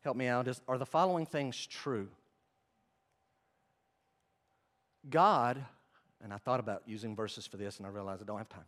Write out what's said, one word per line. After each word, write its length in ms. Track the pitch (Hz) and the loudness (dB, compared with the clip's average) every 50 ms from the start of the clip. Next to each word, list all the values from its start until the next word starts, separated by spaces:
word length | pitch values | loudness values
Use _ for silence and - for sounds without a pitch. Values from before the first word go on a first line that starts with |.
| _ 147 | _ -2
Help 80 | 127 | -2
me 100 | 120 131 | 0 0
out, 220 | 123 123 123 123 127 | 2 2 2 2 0
is, 140 | 127 - - | -2 -4 -2
are 120 | - 127 127 | -2 -2 -2
the 80 | 131 | -2
following 400 | 123 - 160 175 190 180 170 160 | 0 2 4 4 4 4 2 0
things 400 | 151 - 151 143 131 117 - - | 0 -2 -2 -2 -2 -4 -6 -8
true? 420 | - - - - 147 135 110 98 98 - _ _ _ _ _ _ _ _ _ _ _ _ _ _ _ _ _ _ _ _ _ _ _ _ _ _ _ _ _ _ _ _ _ _ _ _ _ _ _ _ _ _ _ _ _ _ _ _ _ _ _ _ _ _ _ _ _ _ 143 | -10 -10 -8 -4 -2 -2 -2 -2 -6 -10 _ _ _ _ _ _ _ _ _ _ _ _ _ _ _ _ _ _ _ _ _ _ _ _ _ _ _ _ _ _ _ _ _ _ _ _ _ _ _ _ _ _ _ _ _ _ _ _ _ _ _ _ _ _ _ _ _ _ 0
God, 520 | 131 160 175 202 208 147 120 120 123 135 135 - - _ _ _ _ - _ _ _ _ - | 6 8 8 8 8 8 6 4 2 0 -4 -12 -14 _ _ _ _ -20 _ _ _ _ -12
and 80 | 104 101 | -10 -10
I 60 | 104 | -8
thought 220 | _ - 123 127 | _ 0 0 0
about 220 | 117 107 101 92 - | 0 -2 -4 -6 -6
using 280 | - 107 107 107 113 107 | -10 -10 -8 -6 -6 -4
verses 320 | 104 110 104 - - 95 | -4 -4 -4 -6 -10 -12
for 120 | - - 98 | -12 -10 -8
this, 180 | 101 101 98 | -8 -8 -8
and 100 | - 101 | -8 -12
I 40 | 95 | -10
realized 320 | 98 104 98 98 98 95 107 | -8 -8 -8 -6 -8 -8 -8
I 20 | |
don't 140 | 101 104 101 | -8 -8 -8
have 100 | 110 - | -8 -10
time. 160 | - 92 - | -14 -18 -18